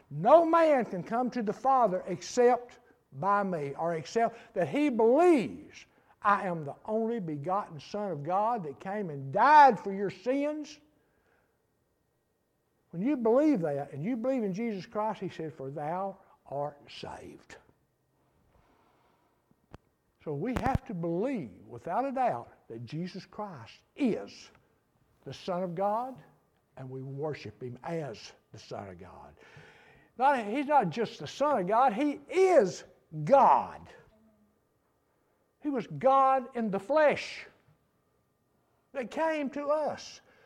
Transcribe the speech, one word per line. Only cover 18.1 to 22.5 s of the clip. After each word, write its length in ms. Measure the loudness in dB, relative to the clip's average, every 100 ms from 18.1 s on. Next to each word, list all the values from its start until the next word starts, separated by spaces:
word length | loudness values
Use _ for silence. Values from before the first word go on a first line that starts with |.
| _ _ _ _ _ _ _ _ _ _ _ _ _ _ _ _ -20 _ _ _ _
So 100 | -10
we 200 | -8 -4 -2
have 240 | -2 -2 -4
to 80 |
believe, 560 | -6 -4 -2 -2 -4 -8 -14 -18
without 380 | -14 -6 -4 -4
a 60 |
doubt, 380 | -2 -2 -2 -8